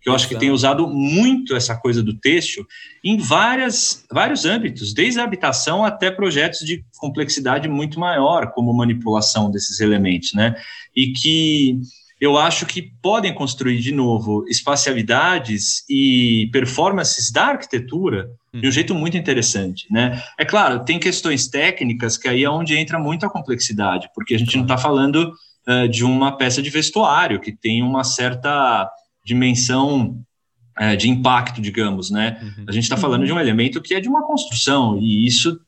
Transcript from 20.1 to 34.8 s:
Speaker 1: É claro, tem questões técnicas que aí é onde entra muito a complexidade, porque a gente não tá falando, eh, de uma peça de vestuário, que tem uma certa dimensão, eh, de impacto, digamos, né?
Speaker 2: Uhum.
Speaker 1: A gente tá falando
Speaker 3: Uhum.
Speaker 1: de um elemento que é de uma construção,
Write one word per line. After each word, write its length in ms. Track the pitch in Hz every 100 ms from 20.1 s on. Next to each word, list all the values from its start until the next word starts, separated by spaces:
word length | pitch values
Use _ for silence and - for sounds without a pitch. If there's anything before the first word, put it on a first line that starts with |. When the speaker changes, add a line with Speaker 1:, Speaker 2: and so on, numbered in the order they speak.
| 123 - -
Speaker 1:
É 60 |
claro, 400 | 156 208 180 123
tem 140 | 127 170
questões 500 | 180 175 170 139 127
técnicas 680 | 143 160 185 127 117 120 110
que 120 | 135
aí 160 | 127
é 60 | 143
onde 260 | 151 165 151
entra 220 | 156 165
muito 280 | 147 165 202
a 40 |
complexidade, 760 | 180 151 120 - 104 101 92 -
porque 200 | - 107
a 40 | 113
gente 180 | 117 131
não 80 | 127
tá 100 | 127
falando, 540 | 151 143 139 147 170 - _ _ -
eh, 220 | 123 120
de 160 | 113
uma 320 | 120 127 135 135
peça 240 | 131 123
de 80 | 143
vestuário, 680 | 147 156 214 208 147 175 101
que 100 | -
tem 320 | 107 113 113
uma 220 | 123 131
certa 840 | 127 - 123 123 139 147 131 113 95 - _ _ -
dimensão, 960 | 123 127 120 - 127 139 139 107 120 - _ _ _ _ -
eh, 160 | 107
de 140 | 101 113
impacto, 500 | 127 127 123 120 120
digamos, 500 | 104 101 107 95 92
né? 280 | 104 110 113
Speaker 2:
Uhum. 240 | 107 101 101
Speaker 1:
A 40 |
gente 160 | 107 117
tá 80 | 123
falando 260 | 143 123
Speaker 3:
Uhum. 40 | 135
Speaker 1:
de 60 |
um 80 | 170
elemento 400 | 143 110 123 165
que 120 | 160
é 60 | 190
de 80 | 202
uma 160 | 294
construção, 720 | 302 302 - - - 139